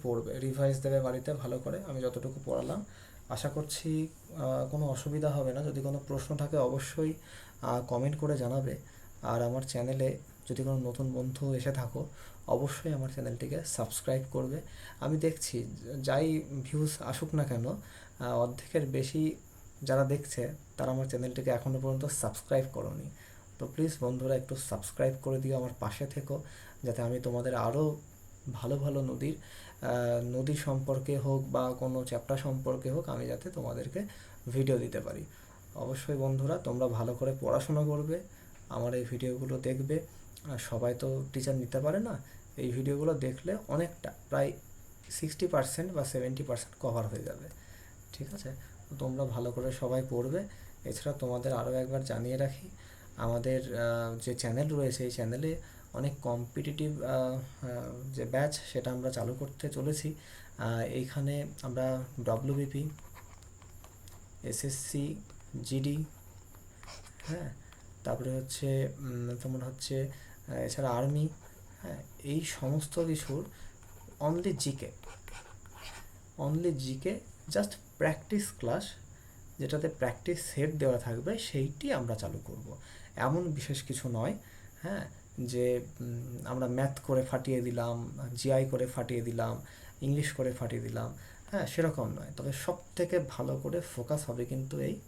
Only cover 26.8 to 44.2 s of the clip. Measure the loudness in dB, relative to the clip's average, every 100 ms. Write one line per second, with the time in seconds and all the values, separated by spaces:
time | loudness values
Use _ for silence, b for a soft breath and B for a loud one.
26.8 | -2 0 0 2 0 2 2 4 4 4
27.8 | 4 2 -8 -18 -18 -10 -8 -4 0 2
28.8 | 2 2 2 0 0 -2 B B B -4
29.8 | 0 4 4 4 2 2 2 2 2 2
30.8 | 4 2 2 2 4 4 4 2 2 2
31.8 | 0 0 0 -2 2 2 2 0 2 0
32.8 | 2 0 0 -2 -2 -2 -4 -4 -2 -2
33.8 | -2 -2 -4 B B B -2 2 6 4
34.8 | 2 -2 -2 -6 -8 B B B -14 -6
35.8 | -4 -2 0 2 4 4 2 2 0 2
36.8 | 4 4 0 2 2 2 4 4 6 4
37.8 | 6 4 2 0 -2 B B B -6 0
38.8 | 2 2 0 0 0 0 0 0 2 0
39.8 | 2 0 0 B B -12 -6 -6 -2 2
40.8 | 2 2 0 0 -2 0 2 2 2 2
41.8 | 4 4 2 -2 B B B -4 0 2
42.8 | 2 4 4 4 2 0 -2 -2 0 2
43.8 | 2 -2 -8 -8